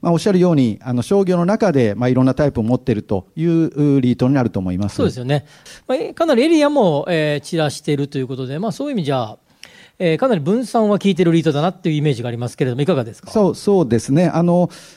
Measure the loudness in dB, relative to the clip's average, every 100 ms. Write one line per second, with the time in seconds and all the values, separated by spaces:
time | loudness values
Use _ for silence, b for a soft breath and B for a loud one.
0 | -2 0 2 2 4 4 2 -2 -4 -4
1 | 0 0 2 0 0 2 2 2 2 0
2 | 0 2 2 2 0 0 -2 -2 0 -4
3 | -2 -6 -6 -4 0 0 0 0 0 2
4 | 2 2 2 2 0 -2 -4 -2 -4 -2
5 | -4 -4 -4 -4 -4 B B B -6 -4
6 | -4 -4 0 2 4 4 2 2 2 0
7 | -2 -2 0 -2 -4 -4 -2 -4 -4 -4
8 | -2 -6 -6 -8 -8 -6 -6 -6 -6 -4
9 | -2 -4 -4 -10 _ B B B B -4
10 | -2 0 0 0 0 -2 0 0 2 2
11 | 0 2 2 2 2 0 -2 -2 -4 0
12 | 0 -2 -4 -6 -6 -4 -4 -2 0 0
13 | -2 -10 -6 0 0 0 0 2 2 0
14 | 2 2 2 2 2 2 0 B B